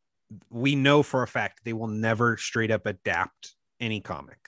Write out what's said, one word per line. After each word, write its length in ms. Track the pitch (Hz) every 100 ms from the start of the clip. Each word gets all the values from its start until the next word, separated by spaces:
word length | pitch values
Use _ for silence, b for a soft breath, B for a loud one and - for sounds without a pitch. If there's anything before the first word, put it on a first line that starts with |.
| _ _ _ 107 -
we 260 | 117 135 143
know 260 | 135 147
for 200 | 143 135
a 40 | 123
fact 340 | 127 104 -
they 100 | -
will 140 | 110 113
never 480 | 107 113 110 120 110
straight 340 | - 117 113
up 140 | 110 107
adapt 720 | 98 - 87 92 - - - _ _
any 220 | 120 107
comic. 360 | - 82 67 -